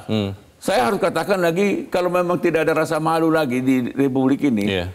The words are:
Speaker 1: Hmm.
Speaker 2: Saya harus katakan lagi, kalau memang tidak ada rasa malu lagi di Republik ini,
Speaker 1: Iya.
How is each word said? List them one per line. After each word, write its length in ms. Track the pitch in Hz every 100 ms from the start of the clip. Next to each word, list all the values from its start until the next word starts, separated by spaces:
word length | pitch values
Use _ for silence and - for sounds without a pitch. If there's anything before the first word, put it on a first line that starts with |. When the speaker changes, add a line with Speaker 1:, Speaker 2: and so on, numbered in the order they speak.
| -
Speaker 1:
Hmm. 240 | 110 101 98 - _
Speaker 2:
Saya 320 | - 196 233
harus 100 | 196
katakan 400 | 175 165 165 196
lagi, 460 | 175 165 202 - -
kalau 220 | 190 180
memang 280 | 180 175 170
tidak 280 | 175 160
ada 100 | 156 156
rasa 200 | 156 156
malu 300 | 160 165 160
lagi 320 | 160 147 123
di 320 | 127 131 120
Republik 500 | - 139 127 131 139
ini, 220 | 147 110 101
Speaker 1:
Iya. 200 | 95 90